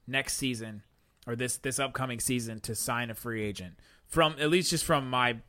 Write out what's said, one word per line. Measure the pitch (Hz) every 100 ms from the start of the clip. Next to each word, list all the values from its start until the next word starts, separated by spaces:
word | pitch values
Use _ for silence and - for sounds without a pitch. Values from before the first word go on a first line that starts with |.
| -
next | 135 135 -
season | 135 120 113 104 - _ _ _ -
or | 117
this, | 127 -
this | 139 123
upcoming | 135 - 131 117
season | - 123 113 110
to | -
sign | 110 - 120 120
a |
free | 110 120 113
agent. | 107 98 92 - - - _
From, | 160 156 147
at | 151
least | 175 175
just | 165
from | - 151 131
my | 127 123 113